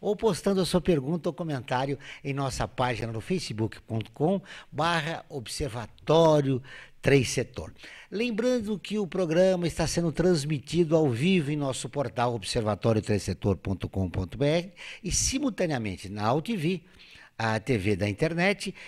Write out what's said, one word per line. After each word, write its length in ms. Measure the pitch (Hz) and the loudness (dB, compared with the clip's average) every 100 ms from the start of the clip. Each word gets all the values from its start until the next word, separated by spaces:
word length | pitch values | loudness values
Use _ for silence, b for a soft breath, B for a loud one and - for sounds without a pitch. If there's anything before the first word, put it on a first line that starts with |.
Ou 140 | 202 | -4
postando 460 | 208 226 160 202 190 | 0 0 0 0 2
a 60 | 175 | 2
sua 140 | 180 | 2
pergunta 480 | 190 156 131 170 180 | 2 2 0 -2 -4
ou 40 | |
comentário 640 | 170 165 135 - 127 139 135 B B | -4 -4 -6 -2 -2 -2 -6 B B
em 100 | 143 | -6
nossa 360 | 139 135 - 110 | -4 -4 -4 -4
página 440 | - 127 120 117 | -2 -2 -2 -4
no 80 | 110 | -6
facebook 600 | - 190 - 107 110 - | -4 -4 -4 -4 -4 -6
ponto 300 | - 110 - | -6 -6 -6
com 280 | - 156 196 B B B | -2 0 0 B B B
barra 540 | 127 165 165 147 160 - | -2 0 0 -2 -6 -10
observatório 1300 | 143 107 - 143 - 107 - - 160 160 151 135 127 B B B - | -12 -8 -6 -6 -8 -12 -6 4 6 8 6 4 -2 B B B -2
três 260 | 135 139 - | 4 6 4
setor. 420 | 135 - - - B B B B | -2 -4 -8 -14 B B B B
Lembrando 680 | 202 240 208 247 247 208 202 | -4 -2 0 0 0 -2 -6
que 200 | - 214 | -4 -4
o 80 | 175 | -2
programa 600 | 185 170 165 190 180 165 | -2 2 4 6 4 0
está 200 | - 151 | 0 -2
sendo 260 | 175 170 | 0 0
transmitido 840 | 151 175 165 147 143 - 165 156 | 2 4 2 0 -4 0 0 4
ao 160 | 160 151 | 4 4
vivo 400 | 113 180 185 139 | 2 4 4 2
em 60 | 151 | 0
nosso 320 | 135 123 123 | -2 -4 -6
portal 460 | 143 123 - 123 | -4 -4 0 0
observatório 680 | 117 - 123 107 101 117 107 | -2 -2 -2 0 2 2 2
três 200 | - 101 | 2 0
setor 340 | - 90 101 90 | -2 -2 0 0
ponto 320 | 98 95 101 | -2 -4 -4
com 200 | 98 90 | -2 -2
ponto 300 | 95 90 107 | -2 -4 0
B 80 | 143 | 0
R 260 | 170 190 B B B | 0 -2 B B B
e 80 | 185 | -4
simultaneamente 1000 | - - 269 277 190 175 131 107 90 95 | -2 0 0 -2 0 -2 0 -4 -6 -8
na 160 | 104 107 | -2 0
altv, 560 | 151 214 208 156 185 B B B B B - | 0 0 -2 -2 -2 B B B B B -4
a 220 | 113 110 | -2 0
T 180 | 120 113 | 0 0
V 200 | 98 92 | 2 0
da 120 | 104 | 0
internet, 640 | 95 160 165 190 202 196 B | 0 -2 0 0 0 -6 B